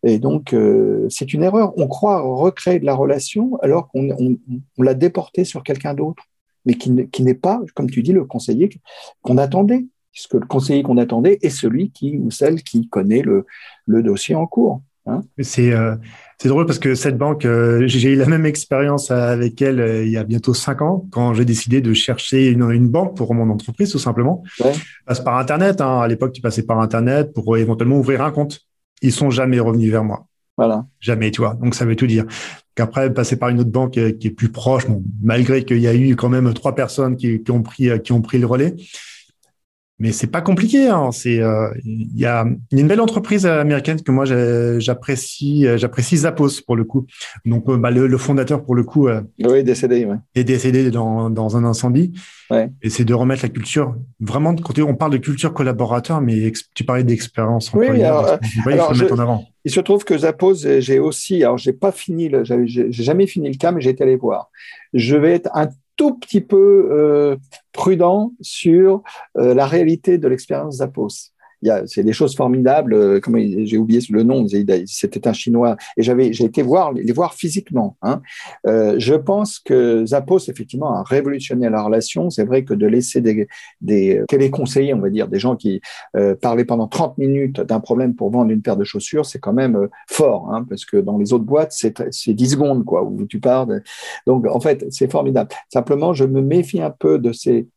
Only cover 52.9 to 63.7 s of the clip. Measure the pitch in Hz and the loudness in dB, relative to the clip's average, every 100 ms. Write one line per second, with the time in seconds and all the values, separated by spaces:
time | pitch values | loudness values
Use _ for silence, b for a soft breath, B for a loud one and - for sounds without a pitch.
52.9 | 110 117 120 127 131 127 - 110 156 135 | -2 0 2 2 0 -4 -6 -4 -2 -2
53.9 | 120 131 _ 107 127 156 170 170 - 151 | -4 -12 _ -6 -2 0 -2 -2 -2 0
54.9 | 127 156 135 139 135 160 165 131 120 117 | 0 0 -2 -2 -2 -2 -2 -2 0 -2
55.9 | 120 120 160 127 110 110 110 - - 123 | -2 -2 -2 0 0 -2 -4 -14 -8 -2
56.9 | 127 123 117 - - 110 117 110 202 247 | 0 2 0 -4 -4 -2 -2 0 0 2
57.9 | 262 170 151 139 - 113 110 110 147 160 | 4 4 2 2 0 -2 -2 0 2 2
58.9 | 127 127 123 120 113 107 _ 151 190 185 | 2 2 2 0 -2 -6 _ -4 -2 2
59.9 | 202 202 160 160 156 185 185 147 139 127 | 0 2 0 0 2 2 2 2 0 2
60.9 | 135 151 151 - 190 127 123 - - 196 | 2 2 -2 -4 2 2 2 -2 0 -2
61.9 | 185 - 165 160 135 117 123 120 120 117 | -2 -8 -4 0 0 0 0 0 0 -2
62.9 | 120 120 170 196 185 143 135 165 | -2 0 2 0 0 -6 -2 -2